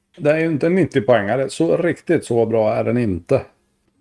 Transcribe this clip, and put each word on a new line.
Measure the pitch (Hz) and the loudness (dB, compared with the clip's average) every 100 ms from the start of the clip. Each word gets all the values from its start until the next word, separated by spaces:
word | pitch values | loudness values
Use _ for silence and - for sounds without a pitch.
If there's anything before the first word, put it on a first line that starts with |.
| _ - | _ -4
Det | 143 | 0
är | 156 | 0
ju | 165 | 0
inte | 147 165 | 0 0
en | 185 | 2
nittio-poängare, | 147 135 104 117 101 123 135 | 2 0 2 2 2 -2 -4
så | - 165 156 | -2 0 0
riktigt | 170 139 - 160 - | -2 -4 -2 -2 0
så | 120 110 | 0 0
bra | 113 107 117 | 2 0 0
är | |
den | 110 120 | -2 -2
inte. | 113 90 - 135 - _ _ _ _ _ | -2 -4 -2 -2 -2 _ _ _ _ _